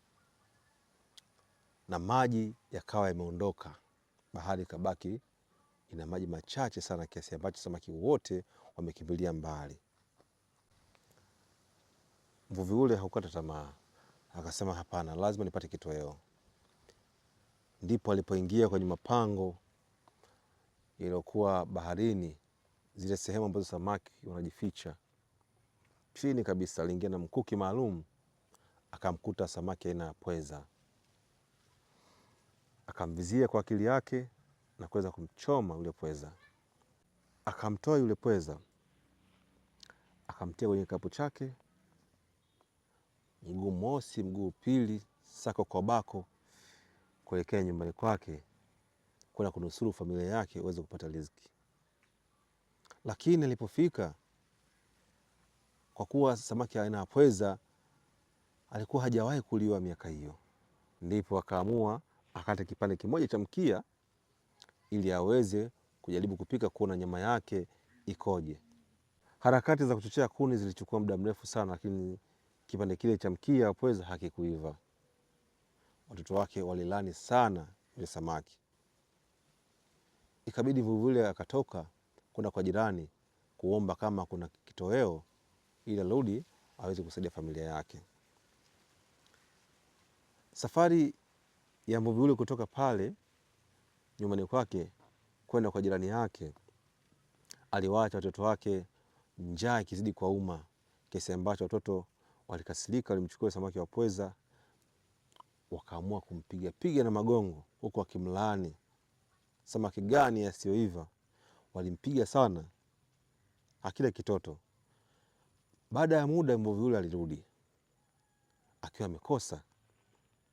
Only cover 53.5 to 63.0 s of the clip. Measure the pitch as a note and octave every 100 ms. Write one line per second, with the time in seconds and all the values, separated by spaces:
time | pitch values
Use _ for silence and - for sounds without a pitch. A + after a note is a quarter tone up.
53.5 | B2 A2 - E3+ - F2 D2 _ _ _
54.5 | _ _ _ _ _ _ _ _ _ _
55.5 | _ _ _ _ - G2+ C#3 C3+ A#2 -
56.5 | A2+ B2 A2+ G#2+ G#2 F#2+ C3+ C#3+ G2 G2+
57.5 | F#2+ _ _ _ _ _ _ _ _ _
58.5 | _ - G#2+ A2 C3+ B2+ A2+ A2+ C#3+ -
59.5 | A2 G#2+ G2 F2+ E2+ F2 D2+ D2 D2+ _
60.5 | _ _ _ _ - F2 G#2 F#2+ F#2+ -
61.5 | F#2 F#2+ A#2 G#2+ A#2+ - _ _ - F2+
62.5 | G#2 F#2+ - G2+ F#2